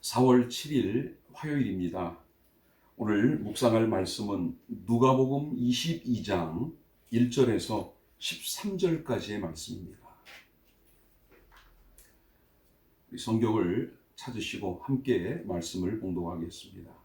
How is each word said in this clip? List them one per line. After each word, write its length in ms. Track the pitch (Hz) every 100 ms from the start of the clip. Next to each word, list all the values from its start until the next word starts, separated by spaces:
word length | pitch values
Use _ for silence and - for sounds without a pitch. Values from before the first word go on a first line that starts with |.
사월 460 | - - 127 123 120
칠 240 | - 147
일 440 | 143 98 117 143 - _
화요일입니다. 840 | - 151 143 113 95 90 85 87 82 _ _ _ _ _ _ _ _
오늘 400 | 107 104 120 156
묵상할 500 | 101 104 123 110 110
말씀은 720 | 95 92 - 104 98 87 - _
누가복음 880 | 107 92 117 131 131 131 139 147 -
이십이 680 | 120 123 165 165 - 113
장 500 | - 92 80 82 139 - _ _ _
일 220 | 117 123
절에서 640 | 131 123 107 - 107 87 - _ _
십삼 600 | - - - - 208 190
절까지의 600 | 180 160 - 110 95 104
말씀입니다. 600 | 85 80 - 95 90 - - - - - - _ _ _ _ _ _ _ _ - - - - _ - - - _ _ _ _ _ _ _ _ _ _
우리 80 | -
성경을 800 | - 113 113 107 90 101 135 - _ -
찾으시고 640 | - 113 104 - 101 90
함께 580 | - 131 131 107 85 - -
말씀을 560 | 90 85 92 90 110
봉독하겠습니다. 880 | 92 87 85 82 82 - - - - -